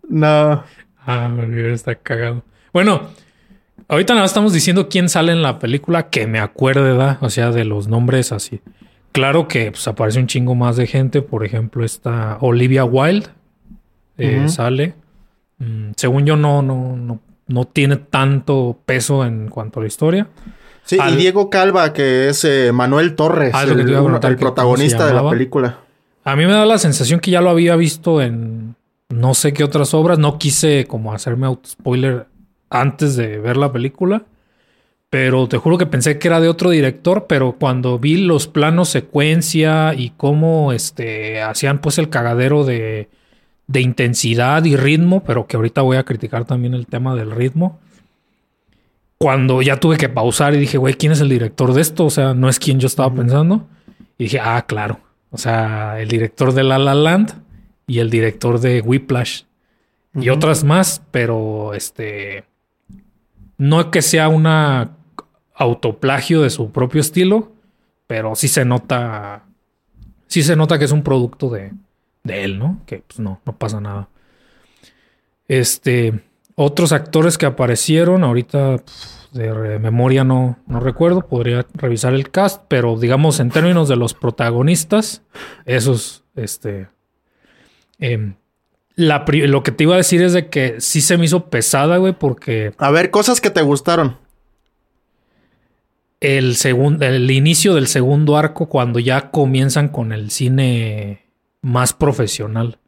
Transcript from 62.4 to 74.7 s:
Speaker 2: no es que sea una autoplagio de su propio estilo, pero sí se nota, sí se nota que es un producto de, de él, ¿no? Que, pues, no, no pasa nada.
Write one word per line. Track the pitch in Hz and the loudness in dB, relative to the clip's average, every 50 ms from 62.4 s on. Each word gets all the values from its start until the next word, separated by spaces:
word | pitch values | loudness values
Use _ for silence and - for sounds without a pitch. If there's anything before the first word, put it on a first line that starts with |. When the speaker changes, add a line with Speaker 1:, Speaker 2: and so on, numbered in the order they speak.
| 98 _ _ _ _ _ _ _ _ _ - - _ _ _ _ _ _ _ _ - - _ | -18 _ _ _ _ _ _ _ _ _ -20 -20 _ _ _ _ _ _ _ _ -20 -20 _
Speaker 2:
no | _ 139 139 156 165 | _ 2 2 4 2
es | 170 | 2
que | 165 - 180 | 2 0 0
sea | 143 - - 160 156 | 0 2 2 2 2
una | 156 160 156 156 160 160 156 151 147 135 127 117 - - _ _ _ _ - - _ _ _ _ _ _ | 4 4 4 4 4 4 4 2 2 0 0 -2 -4 -8 _ _ _ _ -20 -20 _ _ _ _ _ _
autoplagio | - 139 123 120 - - 120 104 - - 135 135 139 - - 170 160 | -2 0 0 0 -2 -4 -6 -6 -2 -2 0 0 0 0 0 2 2
de | 147 127 | 2 2
su | - - 120 107 - | 0 -4 -8 -6 -2
propio | 135 127 123 - 151 | -2 -2 0 0 -2
estilo, | 143 151 - 180 180 185 202 226 220 - _ _ _ _ _ _ _ _ _ _ _ | -2 0 0 0 2 2 2 0 -2 -6 _ _ _ _ _ _ _ _ _ _ _
pero | _ 120 110 110 110 113 | _ -8 -6 -6 -6 -6
sí | - - 135 | -4 -4 -2
se | - 151 131 | 0 0 0
nota, | 123 123 123 - - 135 123 120 117 110 104 101 101 101 104 _ _ _ _ _ _ _ _ _ _ _ _ - - _ _ _ | 2 0 -2 -2 -4 -4 -4 -4 -6 -8 -10 -12 -14 -16 -18 _ _ _ _ _ _ _ _ _ _ _ _ -20 -20 _ _ _
sí | _ - 175 147 | _ -2 0 2
se | 156 170 | 2 2
nota | 156 160 156 170 | 2 2 2 2
que | 147 147 | 0 2
es | 131 | 2
un | 143 151 143 | 0 0 0
producto | 147 135 131 123 120 - _ - 127 | 0 0 0 0 -2 -4 _ -6 -6
de, | 120 101 98 98 101 - _ _ _ _ _ _ _ _ _ | -6 -8 -12 -14 -18 -20 _ _ _ _ _ _ _ _ _
de | - 95 101 98 | -10 -8 -6 -6
él, | 98 98 98 | -6 -6 -4
¿no? | 117 156 190 214 - | -4 -4 -6 -6 -10
Que, | - - 95 | -16 -16 -16
pues, | _ _ - - | _ _ -12 -10
no, | 110 98 95 - _ | -10 -10 -10 -10 _
no | - 110 | -14 -10
pasa | _ - 107 107 107 | _ -8 -8 -8 -8
nada. | 101 101 101 101 98 _ _ _ _ _ _ _ _ _ _ _ _ _ | -10 -10 -10 -12 -12 _ _ _ _ _ _ _ _ _ _ _ _ _